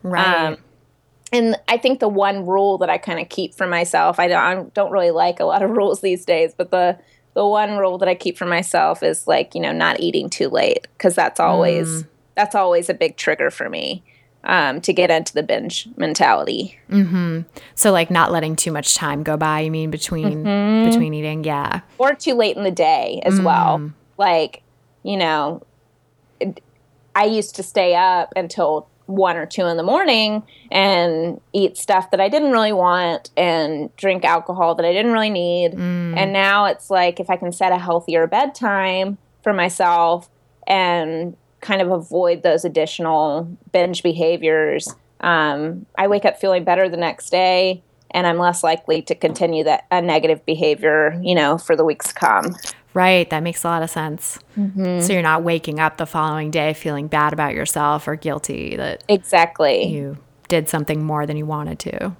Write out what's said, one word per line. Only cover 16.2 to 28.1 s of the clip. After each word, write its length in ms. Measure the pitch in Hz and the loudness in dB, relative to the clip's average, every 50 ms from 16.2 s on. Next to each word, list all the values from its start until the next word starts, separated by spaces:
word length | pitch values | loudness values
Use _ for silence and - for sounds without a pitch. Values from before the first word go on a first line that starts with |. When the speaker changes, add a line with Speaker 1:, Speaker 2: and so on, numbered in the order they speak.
| - 131 104 73 73 - - - - 190 - _ _ - | 2 2 2 2 0 -4 -4 -6 -6 -10 -12 _ _ 0
Speaker 1:
Mm-hmm. 500 | 190 202 196 170 175 185 175 170 165 165 165 _ _ - - - _ | 2 2 2 2 0 -2 0 -2 -4 -6 -8 _ _ -20 -20 -16 _
So, 160 | - - 214 | 0 2 4
like, 200 | 190 175 165 165 | 4 4 2 2
not 180 | 180 170 165 - | 2 2 2 2
letting 240 | 175 170 160 156 160 | 2 0 -2 -2 -2
too 160 | 156 - 175 | -2 -4 -4
much 240 | 156 147 147 - - | -4 -4 -2 -2 -2
time 300 | - 170 147 143 143 156 | -2 -2 -4 -4 -4 -2
go 120 | 160 156 | -2 -2
by, 240 | 151 160 156 156 156 | 0 0 0 0 0
you 100 | 156 160 | -2 -2
mean, 180 | 160 160 160 156 | -4 -4 -4 -4
between, 540 | 156 156 - - 180 160 156 151 151 156 156 | -6 -6 -6 -6 -4 -2 -2 -2 -2 -2 -2
Speaker 2:
Mm-hmm. 440 | 208 202 202 202 208 214 220 226 226 | -2 0 0 2 2 2 4 4 4
Speaker 1:
between 240 | 226 233 - - 151 | 4 4 2 0 -2
eating? 280 | 151 151 151 156 156 | -4 -4 -4 -6 -4
Yeah. 380 | 151 156 147 143 143 - - 180 - _ _ _ | -4 -4 -2 -2 -2 -2 -4 -4 -6 _ _ _
Speaker 2:
Or 160 | 254 277 294 | 2 2 2
too 200 | 277 - - 262 | 0 -2 -2 2
late 220 | 233 220 208 - | 2 2 0 0
in 60 | - | -2
the 80 | 202 190 | -2 -2
day 500 | 175 175 170 156 156 135 117 98 - - - | 0 2 4 4 4 2 0 -4 -6 -2 0
as 140 | - 196 196 | 2 2 4
well. 380 | 185 170 151 - - - 147 160 | 4 4 4 4 4 2 2 0
Speaker 1:
Mm. 120 | 147 151 151 _ _ _ _ - | -2 -8 -12 _ _ _ _ 0
Speaker 2:
Like, 440 | 202 190 170 165 156 - - - _ _ _ _ _ _ _ _ | 2 2 4 2 0 -2 -6 -16 _ _ _ _ _ _ _ _
you 140 | _ 190 202 | _ -6 -2
know, 460 | 190 180 160 156 151 147 147 165 - - _ _ _ _ _ _ _ _ _ _ _ _ _ _ _ | -2 0 0 0 0 -2 -2 -4 -8 -14 _ _ _ _ _ _ _ _ _ _ _ _ _ _ _
it, 220 | - 196 180 - _ _ _ _ _ _ _ _ _ _ _ | -6 -6 -6 -10 _ _ _ _ _ _ _ _ _ _ _
I 100 | 196 208 | 0 2
used 320 | 214 220 220 208 - - | 2 2 -2 -4 -4 -8
to 60 | - 185 | -12 -12
stay 300 | - - 208 185 180 175 | -2 0 2 2 4 4
up 360 | 170 180 185 | 4 4 4